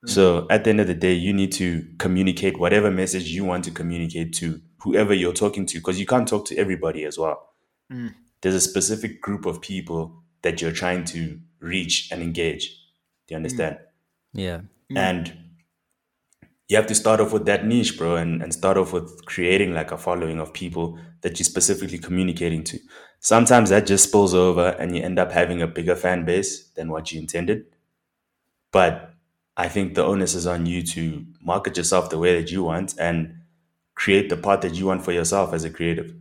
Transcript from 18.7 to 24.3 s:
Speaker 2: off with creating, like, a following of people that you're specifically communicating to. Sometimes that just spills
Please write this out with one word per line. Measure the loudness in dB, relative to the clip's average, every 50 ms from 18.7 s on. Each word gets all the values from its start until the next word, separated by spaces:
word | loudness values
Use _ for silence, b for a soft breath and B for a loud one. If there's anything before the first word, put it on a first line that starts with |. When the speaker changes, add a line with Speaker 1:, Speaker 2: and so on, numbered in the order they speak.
| 4
Speaker 2:
off | 4 2 2 -2
with | -6 -6 -6 -16 -20 -14
creating, | -10 -6 -2 2 4 4 4 4 2 0
like, | -4 -4 -6
a | -8
following | -6 -4 -2 -2 -2 -2 -4 -4 -6
of | -6 -8 -10
people | -10 -10 -8 -6 -4 -6 -6 -6 B B B B B
that | -8 -6 -4
you're | -2 -4
specifically | -2 0 0 0 0 0 -2 -4 -8 -8 -10
communicating | -6 -4 -2 0 0 0 -2 -2 -2 -2 -2 -2 -6
to. | -8 -12 -12 _ B B B B B B B
Sometimes | 0 4 6 6 8 8 8 8 8 8
that | 6 4 6
just | 4 4 4 4
spills | 6 6 6 6 8